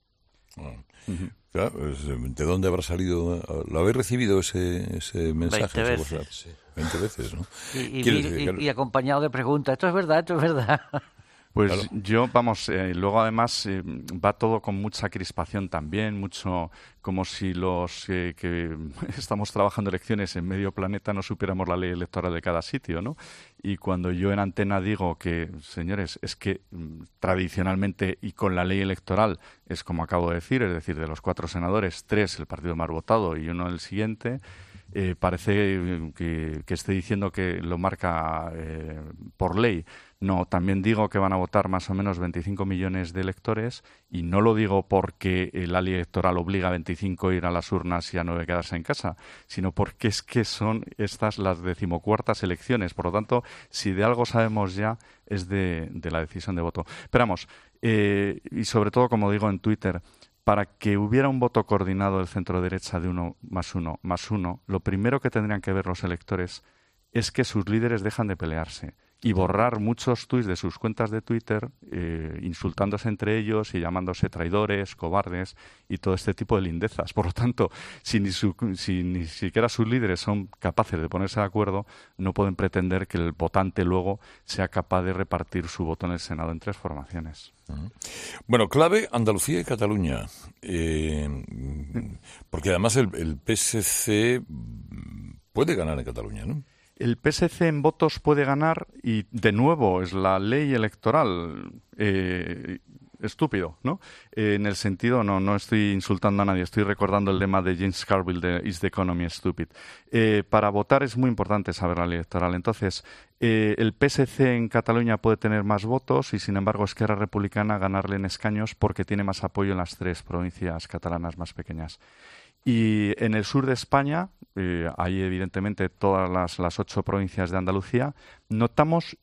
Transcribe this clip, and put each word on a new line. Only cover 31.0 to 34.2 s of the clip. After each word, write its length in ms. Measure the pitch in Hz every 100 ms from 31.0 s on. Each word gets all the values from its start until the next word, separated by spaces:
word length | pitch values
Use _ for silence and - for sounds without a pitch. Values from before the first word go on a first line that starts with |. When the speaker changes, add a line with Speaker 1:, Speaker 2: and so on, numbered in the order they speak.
Speaker 2:
de 80 | 80
los 120 | 78
cuatro 280 | - 90 85
senadores, 560 | 90 87 104 95 -
tres 340 | - 107 98 -
el 80 | 73
partido 300 | - 85 82
más 140 | 80
votado 460 | 80 - 113 92 80
y 120 | 78
uno 180 | 87 90
el 140 | 87
siguiente, 580 | - 98 107 107